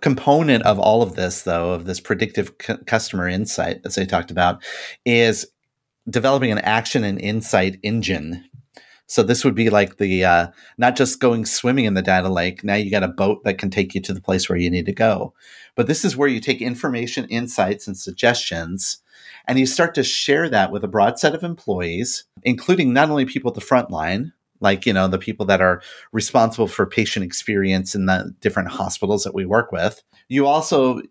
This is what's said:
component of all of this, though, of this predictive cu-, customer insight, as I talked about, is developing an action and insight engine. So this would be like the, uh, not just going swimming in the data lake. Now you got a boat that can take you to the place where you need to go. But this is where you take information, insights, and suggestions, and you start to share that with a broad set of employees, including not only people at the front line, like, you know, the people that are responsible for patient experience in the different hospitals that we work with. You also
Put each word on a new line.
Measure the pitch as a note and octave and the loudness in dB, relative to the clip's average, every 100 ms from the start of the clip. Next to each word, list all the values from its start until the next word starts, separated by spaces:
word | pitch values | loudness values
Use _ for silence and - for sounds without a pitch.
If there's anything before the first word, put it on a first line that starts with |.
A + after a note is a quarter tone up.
component | D3+ B2+ - D3 D#3 A#2 | 0 2 4 4 6 4
of | A2+ G2+ | 4 4
all | G#2 A2+ | 4 4
of | G#2+ | 2
this, | F2 F2+ - | 0 -4 -4
though, | - E2+ F2 | -2 -2 0
of | F2 F2 | -4 -6
this | F2+ | -8
predictive | - F#2+ G#2+ - G2 - | -4 -2 -2 -4 -6 -8
cu-, | - A2 | -8 -8
customer | - A2+ - F#2 F2+ | 0 0 0 -4 -2
insight, | F#2 A2 - E2+ - - | -2 -4 -4 -4 -4 -6
as | - | -4
I | |
talked | G2 F2 - | 0 -2 -2
about, | D#2+ F2 F2 - - - - B2 | 0 0 0 -10 -14 -14 -6 0
is | A#2 A#2 G#2 - _ _ _ _ _ - | 4 4 2 -6 _ _ _ _ _ -4
developing | B2 C3 C#3 B2+ | 0 2 2 2
an | G#2 | 0
action | - A2 A2 C3+ | 0 0 0 -2
and | G#2 G2 | -2 -4
insight | G2+ A2 A2 G2+ F#2+ F#2+ | -4 -4 0 0 0 -2
engine. | G#2 A2+ G2 F2 D#2 F2 - - _ - _ _ - | -4 -2 -2 -4 -4 -12 -14 -20 _ -20 _ _ -4
So | - | 0
this | G#2 A#2 | 2 4
would | C#3 | 2
be | G2+ A2+ | 2 4
like | G#2 G2 - | 4 2 0
the, | G2 F#2 | 0 2
uh, | F#2 E2+ F2 - - - | 4 4 2 -6 -12 2
not | B2 B2+ | 2 4
just | C3 - | 0 2
going | B2+ A#2 | 2 2
swimming | G#2+ - B2 C3+ | -2 -2 0 2
in | A2 | 2
the | F#2+ | 2
data | F#2+ F#2 F#2 | 2 2 2
lake. | F2+ F2 F#2+ | 0 -2 -4
Now | G2+ G2+ | -2 -2
you | G2 | 0
got | G#2 | 0
a | F#2 | -2
boat | F2 G2 G#2 | 0 0 0
that | G#2 F#2+ | -2 -2
can | G2 | -2
take | G2 F#2+ | -2 -2
you | F#2+ | -4
to | F#2+ | -6
the | F#2+ | -6
place | - F#2 - | -2 -2 0
where | F2+ | -2
you | F2+ | 0
need | F2 E2+ | -2 -2
to | |
go. | G2 A2 F#2 - _ - - - | 0 2 2 -4 _ -20 -20 -10
But | - B2 | -2 0
this | D#3+ | 0
is | F#3+ B2+ | 0 0
where | C#3+ | 0
you | A#2 | 0
take | - B2 | -2 -4
information, | A#2+ B2 D3+ B2 A#2+ - A#2+ | -4 -4 -4 -4 -4 -6 -6
insights, | A#2 B2 - F#2+ G2+ - | -6 -4 -2 -2 -2 -8
and | |
suggestions, | F#2+ - F2 A#2+ B2 - E2+ E2 F#2+ - - _ _ - - - | -12 -10 0 2 2 -2 -6 -6 -6 -6 -8 _ _ -20 -12 -2
and | B2+ | 0
you | C3 | 2
start | - E3+ D3 | 2 0 2
to | |
share | B2+ - - C#3+ E3+ | -2 -2 0 0 2
that | C3+ F#2+ | 0 0
with | G2+ | -2
a | G2+ | -2
broad | G#2 G#2 A#2+ | 2 2 2
set | D#3 | 0
of | D#3+ | 0
employees, | F3 E3 - F#2 F2 F2 B2 - - - | -6 -8 -4 -2 -2 -4 -6 -8 -12 -4
including | B2 B2 - F#3 C3+ | -2 0 2 2 4
not | B2+ D#3 | 4 4
only | D3 C3 | 2 -2
people | C3 B2 | -2 -4
at | |
the | A#2 | -6
front | - C3+ - | -6 -6 -6
line, | D#2+ D#2+ G2 D#3 _ _ - | -6 -4 -4 -6 _ _ -2
like, | G2+ G2 B2 | 0 0 0
you | |
know, | F#2+ F#2 | 2 2
the | F#2+ | -2
people | A2 - | -4 -4
that | G2 F#2+ | 0 4
are | F#2 F2 - - - | 4 2 -6 -20 -8
responsible | A2+ - B2+ A2+ A2+ G2+ | -6 0 2 2 0 -2
for | - F#2+ | 0 0
patient | - G#2 G#2+ F2+ | 0 -2 -4 -6
experience | - - G2+ G2 F#2 F#2 | -8 -2 0 2 0 -2
in | G2+ F#2+ | -2 0
the | F#2+ F#2+ - | 0 -2 -4
different | G#2 G2+ F#2 | -2 -2 -4
hospitals | - F#2+ - G2 G#2 | -6 -6 -4 -2 -2
that | G2 | -2
we | G2 | -6
work | F#2 A2 A#2 | 0 0 0
with. | F2+ G2 - _ _ - | -2 -4 -4 _ _ -4
You | C3 C#3 | 0 2
also | D3+ D#3 D3+ C3 B2 - | 2 2 2 2 0 -6